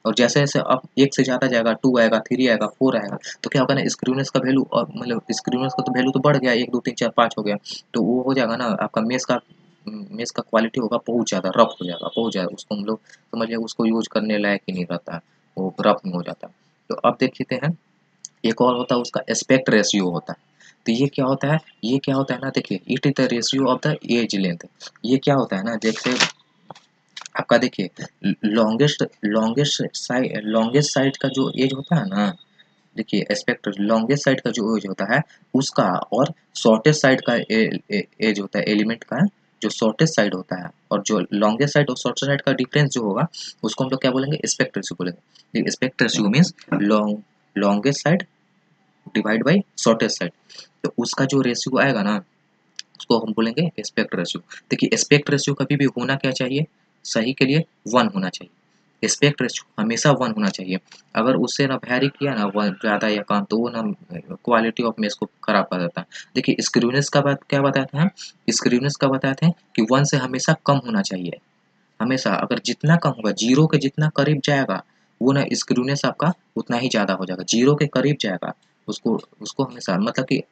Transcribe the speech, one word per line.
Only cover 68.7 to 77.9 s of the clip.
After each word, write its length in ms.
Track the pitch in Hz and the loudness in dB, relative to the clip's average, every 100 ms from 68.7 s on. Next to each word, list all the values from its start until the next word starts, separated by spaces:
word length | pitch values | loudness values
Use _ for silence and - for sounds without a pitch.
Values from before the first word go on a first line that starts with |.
| 123 139 143 | 2 0 0
का 120 | 139 | 0
बताते 380 | 135 135 135 165 | 2 0 2 2
हैं 80 | - _ - | 0 _ -2
कि 60 | |
वन 220 | 110 131 | 2 4
से 120 | 143 143 | 4 0
हमेशा 400 | 127 127 - 156 - | -2 -4 0 0 2
कम 140 | 139 123 | 0 2
होना 160 | 107 | -2
चाहिए, 360 | 98 95 87 - _ _ _ _ _ - | -2 -4 -8 -10 _ _ _ _ _ -6
हमेशा। 340 | 117 131 - | -2 0 0
अगर 260 | 117 - 120 | -2 -2 -4
जितना 320 | - 120 151 170 | -4 -2 2 4
कम 140 | 156 | 2
होगा, 200 | 123 107 | -2 -4
ज़ीरो 360 | 95 110 131 156 | -2 2 4 6
के 120 | 147 | 4
जितना 300 | 135 - 156 - | 0 0 -2 2
करीब 240 | 139 151 | 0 2
जाएगा 380 | - 143 117 95 - _ _ - | 0 0 0 -4 -8 _ _ -2
वो 100 | 120 | 2
ना 120 | 139 - | 2 0
स्क्रूनेस 500 | 127 - 131 127 143 | -2 -2 0 0 0
आपका 280 | 131 - 156 - _ - | -2 0 -2 -2 _ -8
उतना 200 | - 120 | -4 -2
ही 120 | 127 | 0
ज़्यादा 260 | 110 98 | 0 0
हो 100 | 95 | -2
जाएगा, 200 | 92 92 90 | -4 -8 -2
ज़ीरो 260 | 110 127 | 2 4
के 120 | 147 | 4
करीब 300 | 147 | 2